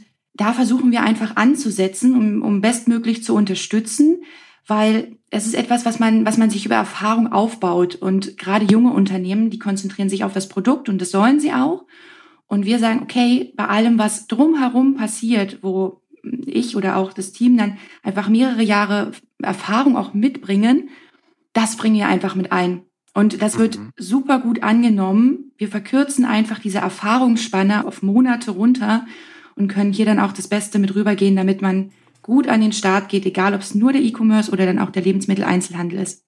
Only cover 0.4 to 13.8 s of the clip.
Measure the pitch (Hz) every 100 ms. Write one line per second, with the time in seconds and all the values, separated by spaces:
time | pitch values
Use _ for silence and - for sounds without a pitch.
0.4 | 208 247 226 254 254 233 214 220 214 202
1.4 | 226 302 226 196 190 - 254 254 214 208
2.4 | 220 202 214 233 - 233 226 226 - 220
3.4 | 196 180 - 214 220 - 302 359 - -
4.4 | - _ - 214 214 220 - - _ 214
5.4 | 220 233 233 240 240 226 226 220 214 220
6.4 | 220 202 214 214 202 - 208 226 226 196
7.4 | 226 - 180 175 180 - 190 190 196 -
8.4 | 185 208 208 220 247 196 196 190 180 202
9.4 | 226 - 208 196 196 - 196 190 202 196
10.4 | 190 - 202 294 - 190 180 196 220 294
11.4 | 294 269 277 370 - - - - _ _
12.4 | _ 202 196 240 226 226 - 247 240 247
13.4 | - - 208 208